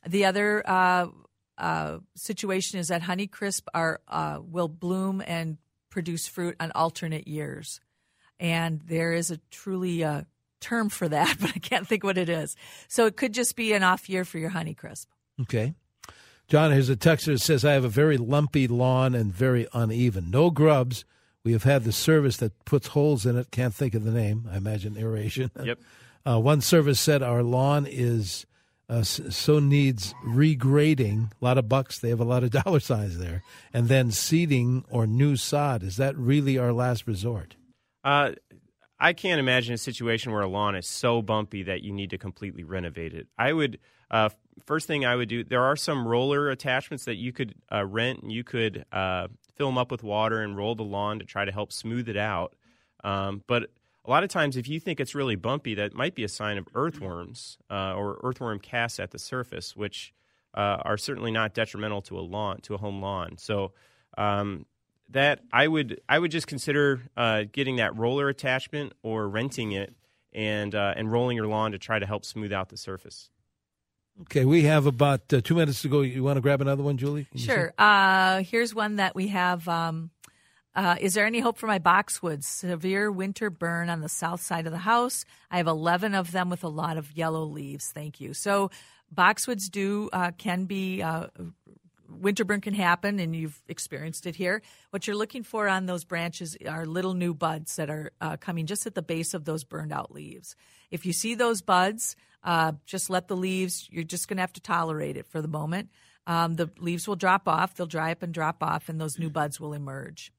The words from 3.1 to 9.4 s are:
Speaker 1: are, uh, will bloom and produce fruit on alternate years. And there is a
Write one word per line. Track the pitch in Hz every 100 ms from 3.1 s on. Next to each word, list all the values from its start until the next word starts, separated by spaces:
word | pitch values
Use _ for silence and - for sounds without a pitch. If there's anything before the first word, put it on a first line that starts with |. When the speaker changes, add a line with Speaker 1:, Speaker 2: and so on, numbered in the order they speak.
| 185 202 - 202 190 -
Speaker 1:
are, | - 165 - _
uh, | 160 156 147
will | 175 165 170
bloom | 165 175 185 190 190 -
and | 170 165 156 _ _ _
produce | - 170 170 -
fruit | - 175 -
on | 165
alternate | - 165 - 165 156 -
years. | 151 147 - 156 - _ _ _ _ _ _
And | 170 165 165 160 160
there | 165 165
is | 165 170
a | 160